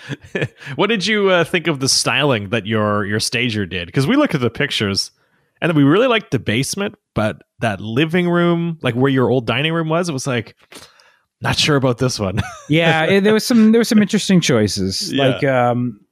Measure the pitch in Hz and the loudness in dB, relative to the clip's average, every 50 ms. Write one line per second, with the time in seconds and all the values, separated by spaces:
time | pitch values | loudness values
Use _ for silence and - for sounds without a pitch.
0 | - - - - - - - 196 - - - _ - - 139 120 185 202 233 220 | -16 -14 -14 -14 -12 -10 -8 -6 -6 -6 -8 _ -16 -10 -4 -2 0 0 0 0
1 | 170 196 220 214 202 190 185 175 165 - - 180 156 175 156 135 131 127 - - | 0 0 0 2 2 2 4 2 2 0 -2 -2 -2 -2 -2 -2 -2 -2 -2 0
2 | - 143 117 127 143 147 131 110 101 95 98 117 92 101 113 110 107 104 104 104 | 0 0 2 2 2 2 2 0 -2 -2 -4 -4 -2 -2 0 0 0 0 0 0
3 | 104 95 104 107 - - - 120 120 123 107 107 101 85 82 92 87 85 - 139 | -2 -2 -2 -4 -2 -4 -2 -2 -2 -2 -2 -4 -4 -4 -6 -8 -8 -4 -2 -2
4 | 135 147 240 277 302 254 - 147 123 117 - - 143 139 - - 113 101 98 95 | 0 2 2 2 2 0 0 -2 -2 -2 -2 -2 -4 -4 -2 -2 -2 -2 -2 -2
5 | - - - _ _ _ _ _ _ _ _ _ - 160 175 151 143 139 151 196 | -4 -6 -10 _ _ _ _ _ _ _ _ _ -4 0 2 4 4 4 4 4
6 | 247 269 233 220 - - - 120 95 - 104 117 135 - - 196 196 214 208 - | 4 2 2 0 -2 -2 -6 -4 -2 -2 -2 -2 -2 -4 -6 -6 -8 -8 -10 -12
7 | _ _ _ - 107 107 82 - _ _ _ - 117 117 101 92 92 107 113 123 | _ _ _ -2 -2 -2 -4 -6 _ _ _ -6 -4 -4 -4 -4 -6 -6 -2 -2
8 | 156 160 160 180 180 175 175 175 175 175 170 170 170 170 165 160 - 127 113 120 | -2 0 0 0 0 0 2 2 2 2 2 0 -2 -4 -6 -4 -4 -4 0 0
9 | 127 139 135 131 123 101 120 131 123 110 113 123 147 160 165 170 165 156 156 165 | 2 2 2 2 2 2 2 0 0 -2 -2 -2 -2 -2 -2 -2 -2 -2 -2 -2
10 | 185 170 156 131 - 147 127 120 110 - - _ _ _ - - - - _ _ | -2 -2 -4 -6 -6 -4 -4 -4 -6 -8 -12 _ _ _ -20 -20 -20 -20 _ _
11 | _ _ _ _ _ _ _ _ - 120 123 - - - 151 139 123 135 120 - | _ _ _ _ _ _ _ _ -6 -4 -2 -2 0 0 2 2 2 0 0 0
12 | 131 127 - - 107 95 95 104 - - - - - - 147 160 170 165 160 160 | -2 -2 -2 -2 -4 -2 -2 -4 -6 -6 -10 -14 -6 -2 0 2 2 2 2 2
13 | 160 165 190 196 190 208 220 214 - - 254 226 220 220 220 226 233 - 240 214 | 2 2 2 2 2 2 2 2 2 2 4 4 6 6 6 4 4 4 4 2
14 | 208 185 - 202 - - 196 180 - - 143 113 107 101 - 98 95 95 95 - | 2 2 2 0 2 2 2 4 4 4 2 2 2 2 0 -2 -4 -4 -4 -6
15 | - - - 135 139 131 - 90 - 135 135 127 123 123 120 120 123 123 117 - | -6 -4 -2 0 0 0 0 0 0 0 2 2 2 2 0 0 -2 -4 -6 -10
16 | _ _ | _ _